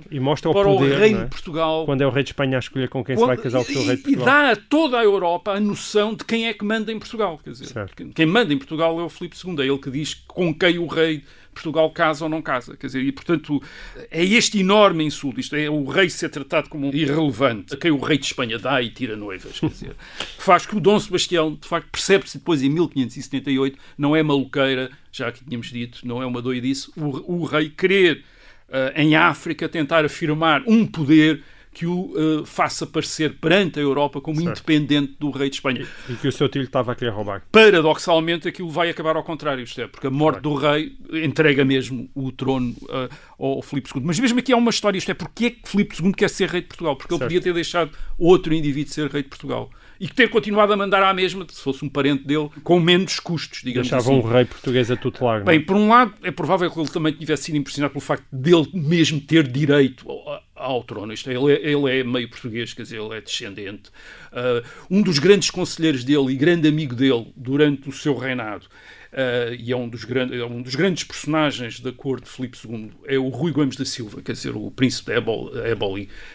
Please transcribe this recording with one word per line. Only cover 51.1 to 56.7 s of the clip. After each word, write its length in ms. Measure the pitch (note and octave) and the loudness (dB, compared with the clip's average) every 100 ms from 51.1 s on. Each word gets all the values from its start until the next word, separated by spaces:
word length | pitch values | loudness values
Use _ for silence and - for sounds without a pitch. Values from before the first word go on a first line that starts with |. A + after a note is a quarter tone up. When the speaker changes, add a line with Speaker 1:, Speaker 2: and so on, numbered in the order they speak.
Speaker 2:
mesma, 320 | F#3 F#3 F#3+ E3+ | 2 -2 -4 -12
se 100 | - | -8
fosse 240 | C#3 C3 | -6 -6
um 40 | C#3+ | -4
parente 360 | - C#3+ C#3 | 0 0 0
dele, 240 | C#3 D3+ D3 D3 | 0 -2 -2 -8
com 160 | - F3 | 2 4
menos 400 | E3 F3 F3 - | 6 4 2 -6
custos, 440 | - E3 - - | -4 -6 -6 -10
digamos 240 | B2+ A#2+ B2 | -4 -2 0
Speaker 1:
Deixava 200 | C3 A#2+ | 0 4
Speaker 2:
assim. 80 | C3+ | 4
Speaker 1:
um 80 | A2+ | 4
rei 160 | B2 | 2
português 460 | B2 - C#3 B2+ A#2 | 2 -2 -2 0 2
a 40 | A#2 | 0
tutelar, 440 | B2+ - B2 A2 | -2 -2 0 0
não 60 | F3+ | 2
é? 60 | D#3 | 2
Speaker 2:
Bem, 40 | |
por 100 | D3+ G3+ | 4 2
um 120 | G#3+ | 6
lado, 260 | A#3 A#3+ - | 6 4 -2
é 80 | F3+ | -10
provável 400 | - C#3+ F3+ F3 | -4 0 2 0